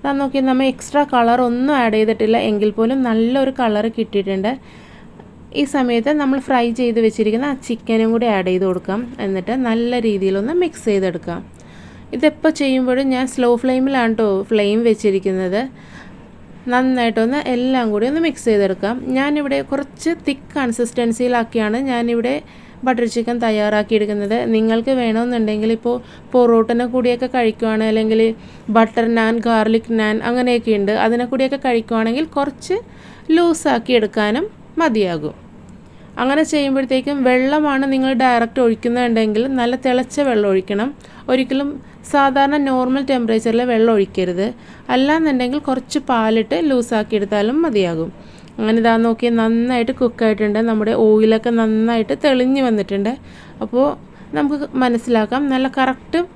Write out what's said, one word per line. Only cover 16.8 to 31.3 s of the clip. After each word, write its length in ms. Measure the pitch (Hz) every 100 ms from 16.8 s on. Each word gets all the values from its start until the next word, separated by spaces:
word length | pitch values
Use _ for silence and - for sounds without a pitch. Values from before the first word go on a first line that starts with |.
| 262 254 233 226 226 285 294 240
എല്ലാം 300 | 254 262 226
കൂടി 120 | 208 240
ഒന്ന് 100 | 302 330
മിക്സ് 200 | - 233
ചെയ്തെടുക്കാം. 460 | 208 196 185 196 247 254 262
ഞാനിവിടെ 420 | 285 294 285 277 269
കുറച്ച് 400 | 277 277 - 320 330 -
തിക്ക് 220 | 269 - 294
കൺസിസ്റ്റൻസിയിലാക്കിയാണ് 1200 | 254 226 240 - 233 226 247 240 226 226 214 226 269
ഞാനിവിടെ 420 | 240 233 233 233 285 - - - - 254
ബട്ടർ 200 | 240 233 233
ചിക്കൻ 200 | 233 240 233
തയ്യാറാക്കിയെടുക്കുന്നത്. 920 | 214 208 214 208 220 208 208 202 233 233 220
നിങ്ങൾക്ക് 380 | 220 226 233 262
വേണമെന്നുണ്ടെങ്കിൽ 680 | 233 220 240 240 214 214 220 226
ഇപ്പോൾ 180 | 240 240 - - -
പൊറോട്ടനെ 520 | 247 240 226 226 240 247
കൂടിയൊക്കെ 360 | 254 247 240 254 254
കഴിക്കുവാണ്, 480 | 226 220 220 220 220
അല്ലെങ്കിൽ 300 | 220 220 220 226 226 - - - 220
ബട്ടർ 280 | 226 233 226 226
നാൻ, 140 | 226 233 226
ഗാർലിക് 440 | 226 220 226 226 226
നാൻ 140 | 214 220 -
അങ്ങനെയൊക്കെ 480 | 247 247 240 233 208
ഉണ്ട്, 140 | 202 214 220
അതിനെ 220 | 233 240